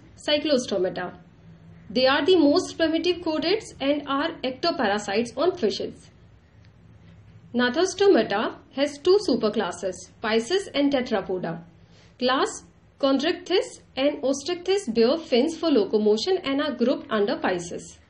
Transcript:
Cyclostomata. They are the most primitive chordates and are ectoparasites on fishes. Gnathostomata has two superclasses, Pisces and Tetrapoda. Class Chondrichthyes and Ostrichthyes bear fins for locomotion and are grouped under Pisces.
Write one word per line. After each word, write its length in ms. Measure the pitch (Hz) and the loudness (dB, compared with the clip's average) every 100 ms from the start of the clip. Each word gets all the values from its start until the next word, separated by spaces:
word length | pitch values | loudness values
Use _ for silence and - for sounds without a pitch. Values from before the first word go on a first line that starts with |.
| - - | -20 -10
Cyclostomata. 1000 | - 302 311 262 - 196 185 180 180 - - - - - - - - | -2 -2 2 0 0 -2 -2 -4 -8 -12 -20 -20 -20 -20 -20 -20 -6
They 160 | 214 262 | 0 2
are 200 | 285 285 | 2 4
the 100 | 370 | 6
most 420 | 285 311 - - | 6 4 0 -2
primitive 400 | 330 320 359 349 | 0 0 0 -2
chordates 560 | 330 311 320 440 - - | -2 -2 0 -2 -4 -4
and 240 | 277 294 269 | -2 -2 -2
are 260 | 277 330 330 | -2 -4 -4
ectoparasites 920 | 254 262 339 330 214 208 208 202 240 - | -8 -2 -2 0 0 0 -2 -2 -2 0
on 180 | 339 370 | 0 0
fishes. 540 | 202 - - - - - - - _ - - - - - - - - - - | -2 -2 -8 -12 -20 -20 -20 -20 _ -20 -20 -20 -20 -20 -20 -20 -20 -20 -8
Gnathostomata 1040 | 233 247 269 370 - 403 277 - 202 302 - - | -2 0 0 -2 2 4 6 4 -2 -4 -8 -12
has 260 | - 285 - | -4 -4 0
two 180 | 359 403 403 | 2 4 4
superclasses, 680 | 233 214 214 175 175 190 185 - - | 0 0 -2 -4 -6 -8 -8 -14 -8
Pisces 460 | 214 226 233 370 - | -2 0 0 -2 -2
and 180 | 277 277 | 0 2
Tetrapoda. 720 | 277 240 208 190 185 170 170 - - - - - - | 0 0 -2 -2 -4 -6 -8 -14 -20 -20 -20 -20 -4
Class 440 | 247 269 415 - - _ _ - | 0 0 0 -4 -18 _ _ -2
Chondrichthyes 840 | 269 277 320 339 - 370 523 - - - | 0 2 0 -4 0 0 0 -8 -12 -2
and 260 | 277 294 | 0 0
Ostrichthyes 720 | 254 269 - 349 359 403 311 | -2 -2 -4 -4 -2 -2 0
bear 240 | 226 226 330 | 2 2 2
fins 400 | - 240 311 - | 2 2 2 0
for 120 | 339 | 2
locomotion 680 | 262 190 214 214 220 370 381 | 2 2 2 2 2 0 -2
and 180 | 269 277 | -2 -2
are 120 | 302 | -2
grouped 340 | 240 240 311 - | 0 0 0 -2
under 280 | 220 202 294 | -2 0 0
Pisces. 600 | 233 180 - - - - | -2 -4 -6 -12 -14 -20